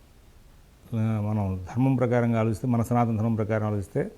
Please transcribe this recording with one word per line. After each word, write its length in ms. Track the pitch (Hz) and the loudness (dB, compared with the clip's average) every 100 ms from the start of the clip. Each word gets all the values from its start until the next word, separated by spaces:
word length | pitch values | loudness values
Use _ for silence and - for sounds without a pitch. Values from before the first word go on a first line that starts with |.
| - - - - - - - - - | -20 -20 -20 -20 -20 -20 -20 -20 -8
ఆ, 20 | 113 | -2
మనం 680 | 110 110 104 107 98 92 90 | 0 0 -2 0 -2 -2 -4
ధర్మం 260 | 117 135 127 | 0 2 2
ప్రకారంగా 440 | 127 120 117 113 | 2 2 2 2
ఆలోచిస్తే, 280 | 110 107 131 | 0 0 0
మన 140 | 117 | 0
సనాతన 340 | 110 120 117 110 | 2 2 2 0
ధర్మం 180 | 113 | 0
ప్రకారం 320 | 110 104 110 107 | 0 0 0 0
ఆలోచిస్తే 440 | 104 92 139 196 | -2 -4 -4 -4